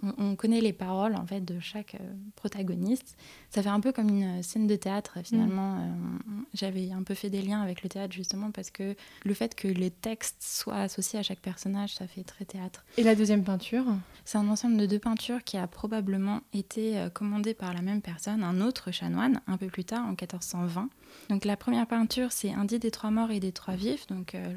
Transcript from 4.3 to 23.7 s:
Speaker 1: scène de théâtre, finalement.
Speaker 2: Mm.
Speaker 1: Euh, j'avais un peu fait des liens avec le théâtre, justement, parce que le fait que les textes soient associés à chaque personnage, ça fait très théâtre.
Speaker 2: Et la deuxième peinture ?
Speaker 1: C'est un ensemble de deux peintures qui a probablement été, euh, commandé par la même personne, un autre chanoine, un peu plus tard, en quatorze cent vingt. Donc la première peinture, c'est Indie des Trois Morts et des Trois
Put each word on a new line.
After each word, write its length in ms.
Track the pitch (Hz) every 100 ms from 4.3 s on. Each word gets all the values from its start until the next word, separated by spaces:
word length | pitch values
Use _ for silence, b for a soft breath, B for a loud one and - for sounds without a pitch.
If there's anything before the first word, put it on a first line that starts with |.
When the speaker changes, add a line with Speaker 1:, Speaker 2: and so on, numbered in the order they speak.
| 180
Speaker 1:
scène 260 | 175 220 214
de 100 | 208
théâtre, 400 | 190 202 - 180
finalement. 540 | 180 226 220 190 190 190
Speaker 2:
Mm. 60 |
Speaker 1:
Euh, 640 | 175 175 175 180 220 208 262
j'avais 400 | 196 190 190 185
un 100 | 185
peu 100 | 190
fait 160 | 196 208
des 120 | 196
liens 200 | 190 208
avec 220 | 196 180
le 60 | 185
théâtre, 240 | 196 196
justement, 380 | 185 180 196 214
parce 200 | 208 190
que 240 | - 196 202 B B 196
le 80 |
fait 200 | 202 233
que 140 | - 196
les 240 | 180 185
textes 500 | - 220 226 - -
soient 360 | - - - 208
associés 420 | 196 - 185 220
à 40 |
chaque 180 | 196 190
personnage, 520 | - 180 190 196 202
ça 140 | - 185
fait 160 | -
très 220 | 185 - 196
théâtre. 400 | 190 185 - - -
Speaker 2:
Et 80 |
la 120 | 226 214
deuxième 280 | 214 208
peinture ? 420 | 190 190 - 233 254 196 180 B
Speaker 1:
C'est 140 | - 214
un 100 | 208
ensemble 300 | 214 240 220
de 80 | 202
deux 140 | 208
peintures 440 | 233 226 - 247
qui 140 | - 196
a 100 | 180
probablement 720 | - 214 220 196 190 196 214 -
été, 440 | 202 196 220 220 208
euh, 120 | 175
commandé 440 | - 208 208 208
par 200 | 220 185
la 80 | 175
même 200 | 185 208
personne, 420 | 175 170 - 214
un 180 | 180 180
autre 300 | 226 254 -
chanoine, 500 | 175 175 175 247 262 -
un 100 | 185
peu 100 | 190
plus 160 | -
tard, 240 | 180 233 233
en 80 | 185
quatorze 300 | 175 180 -
cent 200 | 180 175
vingt. 220 | 175 240 B B B -
Donc 160 | 196 208
la 100 | 202
première 320 | - 240 226
peinture, 440 | 233 220 - 247
c'est 200 | - 202
Indie 280 | 196 202 226
des 120 | 226
Trois 200 | - 214
Morts 200 | 220 226
et 80 | 214
des 120 | 190
Trois 240 | 180 -